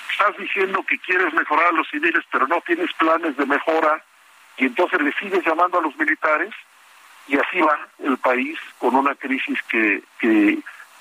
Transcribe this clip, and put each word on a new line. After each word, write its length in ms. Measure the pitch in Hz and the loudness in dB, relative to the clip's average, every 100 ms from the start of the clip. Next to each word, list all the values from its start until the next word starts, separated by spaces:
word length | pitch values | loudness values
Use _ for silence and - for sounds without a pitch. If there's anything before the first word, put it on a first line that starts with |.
| - | -10
estás 260 | - 202 196 | 0 0 0
diciendo 480 | 185 - - 190 - | -6 -2 0 -2 -2
que 120 | 139 | -4
quieres 340 | - 180 175 | -2 0 0
mejorar 360 | 151 151 151 170 | 0 0 2 2
a 40 | |
los 160 | 160 - | 2 -2
civiles, 360 | 147 170 160 - | -2 0 0 -2
pero 160 | 123 131 | -2 0
no 140 | - | 0
tienes 320 | - 330 233 | 0 -2 -2
planes 420 | - 165 160 - - | 0 2 2 0 -2
de 100 | 135 | 0
mejora, 560 | 143 - 320 160 160 _ _ _ _ - - | 0 0 2 2 0 _ _ _ _ -20 -2
y 80 | 127 | -2
entonces 340 | 120 175 - | 2 0 2
le 120 | 143 | -2
sigues 300 | - 202 185 | -2 -2 -2
llamando 340 | 165 160 180 175 | 0 0 2 2
a 40 | |
los 140 | 160 - | -2 -2
militares, 580 | 156 - 156 151 190 - - _ - - - - - | -2 0 0 0 -2 -10 -20 _ -20 -20 -20 -20 -4
y 120 | 139 | -2
así 220 | - 185 | -2 0
va 180 | 156 147 - _ | 2 0 -4 _
el 200 | 147 127 | -4 0
país 400 | 131 127 196 - - - | 0 0 -2 -8 -14 -4
con 160 | - | 0
una 200 | 131 139 | 2 2
crisis 440 | - - 131 139 131 - | -2 -4 -4 -4 -6 -2
que, 340 | 117 107 98 - - | 0 2 0 -6 -4
que, 400 | 117 107 104 104 - - - - | 2 4 4 2 -6 -20 -20 -8